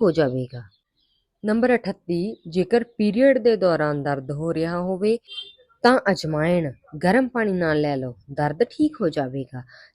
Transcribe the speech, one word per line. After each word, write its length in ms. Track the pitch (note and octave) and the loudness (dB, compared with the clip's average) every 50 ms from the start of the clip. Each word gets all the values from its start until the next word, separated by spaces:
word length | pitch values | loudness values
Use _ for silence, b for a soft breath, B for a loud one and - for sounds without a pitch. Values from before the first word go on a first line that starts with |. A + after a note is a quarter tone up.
ਹੋ 100 | A#3 F3 | 2 2
ਜਾਵੇਗਾ। 520 | D3+ D#3+ D3+ B2+ B2+ C3 B2+ - B2+ A#2+ G#2+ - _ _ _ _ _ _ _ _ _ _ _ _ _ _ - | 2 2 2 0 0 -2 -6 -8 -10 -14 -16 -18 _ _ _ _ _ _ _ _ _ _ _ _ _ _ -2
ਨੰਬਰ 300 | G#3+ G#3+ A#3 A#3+ B3+ B3 | -2 0 2 2 2 2
ਅਠੱਤੀ, 600 | A3+ - G3 G3 - _ - F3 E3+ F3+ A3 A3+ - - | 0 0 -4 -8 -8 _ -4 -2 -2 -2 -4 -6 -10 -14
ਜੇਕਰ 360 | E3+ D#3+ F#3+ F3+ F#3 A#3 A#3+ A#3 | -4 -2 -2 0 2 0 0 0
ਪੀਰੀਅਡ 540 | - _ - G#3+ G#3 F#3 A#3+ C4+ C#4 C4 | -2 _ 0 0 0 2 4 4 4 4
ਦੇ 180 | B3+ G#3+ A#3+ A3+ | 4 4 2 2
ਦੌਰਾਨ 480 | F#3+ F#3+ F3+ D#3+ D3+ D3+ D3+ D3 C#3+ C#3 | 4 4 2 2 2 0 0 -2 -2 -2
ਦਰਦ 280 | C#3+ C#3+ C#3 C3 C3+ | -2 -4 -4 -6 -6
ਹੋ 220 | C#3+ C#3+ D#3+ E3 D#3+ | -6 -4 -4 -4 -2
ਰਿਹਾ 260 | D#3+ D#3+ E3 F3 F3 | -2 -2 -2 -2 -4
ਹੋਵੇ, 380 | F3+ F#3 F#3+ F3+ G3+ G#3+ A#3 A#3+ B B B B B B B B B B _ _ - | -4 -4 -2 0 0 0 0 -2 B B B B B B B B B B _ _ 2
ਤਾਂ 160 | A#3+ C4 - - G3 | 4 4 4 2 0
ਅਜਵਾਇਣ 600 | F#3 - - D#3 D#3 D3+ D#3 E3+ F3+ F3 D#3+ C#3 B2 - _ _ D#3 D3 F3 | 0 0 -2 -2 -2 0 0 2 2 0 0 -4 -6 -12 _ _ -8 -2 0
ਗਰਮ 240 | F3+ G3 C4 C4 | 2 2 2 2
ਪਾਣੀ 240 | A#3+ - A#3 A3 G3+ | 0 -2 -2 -2 -2
ਨਾਲ 300 | F#3 F3+ E3+ D#3+ D3+ D3+ | 0 0 0 0 2 2
ਲੈ 140 | D3+ D3 C#3+ | 0 0 -2
ਲਓ, 200 | C3+ C3 B2+ B2 - _ - | -4 -4 -8 -10 -14 _ -10
ਦਰਦ 320 | C3+ - D3 D3 D3+ E3+ A#3+ | -4 -2 -2 -2 0 0 -2
ਠੀਕ 340 | - - - D4+ D4+ D4+ - | -2 0 0 0 0 0 -2
ਹੋ 80 | G#3 D#3+ | -2 -2
ਜਾਵੇਗਾ 520 | D3+ D3+ C#3 B2+ C3 C#3 C3 - - B2+ B2 b b b b b | 0 -2 -4 -4 -4 -8 -8 -8 -12 -14 -14 b b b b b